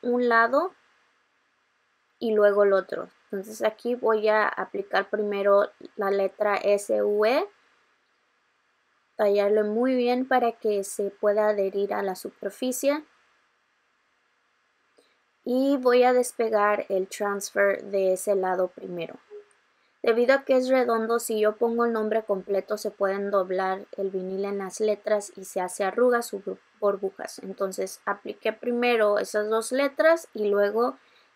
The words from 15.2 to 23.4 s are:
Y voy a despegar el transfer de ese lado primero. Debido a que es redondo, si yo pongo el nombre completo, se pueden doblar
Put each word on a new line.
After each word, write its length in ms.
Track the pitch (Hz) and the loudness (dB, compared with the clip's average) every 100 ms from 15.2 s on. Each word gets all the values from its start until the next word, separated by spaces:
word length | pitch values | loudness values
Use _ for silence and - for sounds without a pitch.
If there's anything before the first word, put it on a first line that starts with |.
| _ _ | _ _
Y 340 | - 254 277 277 | -2 0 2 2
voy 260 | 247 247 | 4 6
a 80 | 247 | 6
despegar 720 | 247 247 - 226 220 208 208 - | 4 0 -2 0 2 2 2 0
el 180 | 196 190 | -2 -4
transfer 720 | - 202 202 - 208 202 196 | -4 -4 -4 -4 0 2 0
de 280 | 202 196 190 | -2 0 0
ese 220 | 185 - | 0 0
lado 340 | 196 185 185 185 | 0 0 0 -2
primero. 500 | - 190 175 165 - _ - - _ _ _ _ _ | -6 -12 -10 -10 -12 _ -20 -20 _ _ _ _ _
Debido 320 | - 226 240 | 0 2 4
a 120 | 269 | 2
que 120 | 269 262 | 2 0
es 120 | 254 | 2
redondo, 500 | 262 247 226 220 233 | 2 2 0 0 -2
si 220 | - 220 | -2 0
yo 160 | 214 214 | 0 2
pongo 280 | 233 233 | 0 0
el 80 | 233 | 0
nombre 300 | 226 214 220 | 0 -2 -2
completo, 560 | 220 196 190 196 190 214 | -2 -4 -2 -4 -4 -6
se 140 | 214 | -6
pueden 400 | - 196 196 202 | -4 -2 -2 -2
doblar 520 | 202 | -2